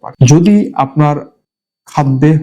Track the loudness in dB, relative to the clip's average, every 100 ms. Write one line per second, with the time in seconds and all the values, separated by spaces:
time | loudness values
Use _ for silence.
0 | -16 -2 2 4 2 0 -2 -6 -6 -2
1 | -2 -2 -10 _ _ _ _ _ -12 -6
2 | -4 0 0 0